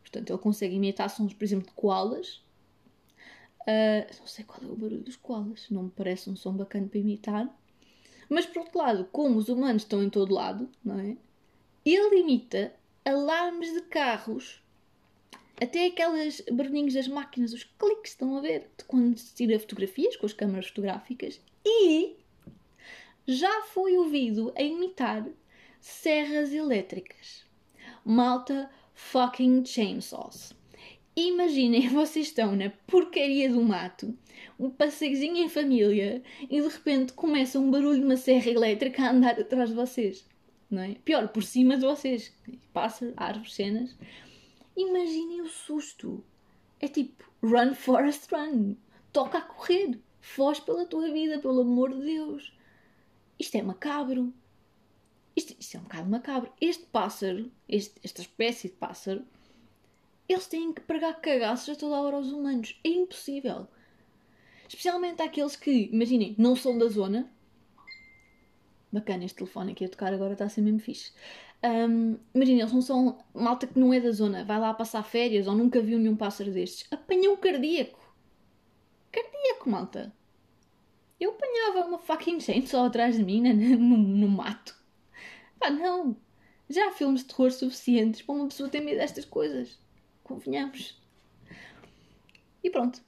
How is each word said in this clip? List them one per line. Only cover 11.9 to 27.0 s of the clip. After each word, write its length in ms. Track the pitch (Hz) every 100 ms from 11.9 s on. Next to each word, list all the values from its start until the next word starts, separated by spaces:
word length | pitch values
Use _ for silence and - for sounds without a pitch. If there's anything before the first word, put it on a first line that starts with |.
| 359 415 392
imita 520 | 339 254 - 190 214 - _ _
alarmes 680 | - 277 285 330 349 349 339
de 80 | 330
carros, 840 | 349 320 277 220 - 220 - - _ _ _ _ _ _ _ - _ -
até 260 | 247 339 359
aqueles 560 | 359 330 320 302 285 -
barulhinhos 440 | 240 269 294 285
das 120 | 262 262
máquinas, 460 | 277 277 - 240
os 100 | 240
cliques, 500 | - _ 415 440 -
estão 240 | - 262 269
a 40 |
ver? 300 | 294 320 - _
De 80 |
quando 320 | - 254 240 226
se 180 | -
tira 240 | - 240 220
fotografias 580 | 220 208 196 - 392 508
com 100 | 208
as 60 |
câmaras 340 | - 208 190 185
fotográficas. 720 | - 196 190 - 247 - - _ _
E 520 | - 453 370 311 359 - _ _ - - _ _ - - - _ -
já 360 | 254 359 440
foi 340 | 415 - 381 359
ouvido 560 | 330 294 247 214 226 -
a 60 |
imitar 640 | 294 330 370 370 240 214 220 311 _ _ - _
serras 720 | - - 330 302 294 294 294
elétricas. 920 | 294 302 220 185 185